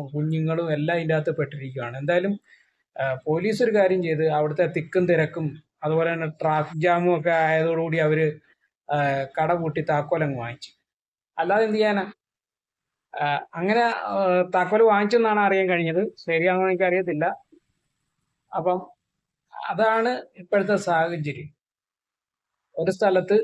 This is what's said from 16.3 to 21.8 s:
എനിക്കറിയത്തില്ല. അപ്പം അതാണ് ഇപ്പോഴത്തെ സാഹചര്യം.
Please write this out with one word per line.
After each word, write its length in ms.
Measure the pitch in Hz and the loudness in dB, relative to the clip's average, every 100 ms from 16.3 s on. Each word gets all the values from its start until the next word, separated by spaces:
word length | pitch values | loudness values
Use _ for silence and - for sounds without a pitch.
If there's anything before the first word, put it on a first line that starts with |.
| 165 175 185 185 | 0 2 2 0
എനിക്കറിയത്തില്ല. 560 | 180 185 180 175 151 170 - _ _ _ _ _ _ _ _ _ _ _ - | 2 2 2 0 -2 -2 -4 _ _ _ _ _ _ _ _ _ _ _ -4
അപ്പം 360 | 170 180 - _ _ _ _ _ _ - - | 0 -2 -4 _ _ _ _ _ _ -12 -8
അതാണ് 540 | 185 220 226 233 247 - - | 0 2 2 0 -4 -8 -20
ഇപ്പോഴത്തെ 400 | 175 202 196 - | -2 0 2 0
സാഹചര്യം. 720 | - 165 165 170 147 - - - _ _ | 0 0 0 -2 -6 -8 -14 -20 _ _